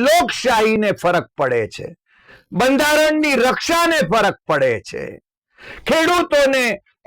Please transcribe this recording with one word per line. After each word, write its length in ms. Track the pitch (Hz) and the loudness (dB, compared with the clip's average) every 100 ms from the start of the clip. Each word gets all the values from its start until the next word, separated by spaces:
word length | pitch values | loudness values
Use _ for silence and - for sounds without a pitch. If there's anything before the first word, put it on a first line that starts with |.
લોકશાહીને 880 | 254 339 254 - 240 226 220 220 214 - | 2 2 0 -2 0 2 2 0 -2 -2
ફરક 260 | 170 170 127 - | -2 -2 -4 -4
પડે 260 | 135 120 107 | -2 -2 -4
છે, 180 | - - 170 _ _ _ - - 175 | -8 -16 -16 _ _ _ -20 -10 -2
બંધારણની 840 | 254 269 294 302 311 302 302 262 | 2 2 2 2 2 2 0 2
રક્ષાને 580 | 247 254 - 330 339 320 165 | 0 -2 -2 0 2 0 0
ફરક 280 | 220 202 - - | 2 0 -2 -4
પડે 300 | 151 131 110 - | 0 0 -2 -6
છે, 140 | - 139 - _ _ _ _ - - - | -12 -12 -14 _ _ _ _ -20 -12 -2
ખેડૂતોને 760 | 311 320 349 339 294 277 269 240 196 _ _ | 0 2 0 2 2 2 2 -2 -4 _ _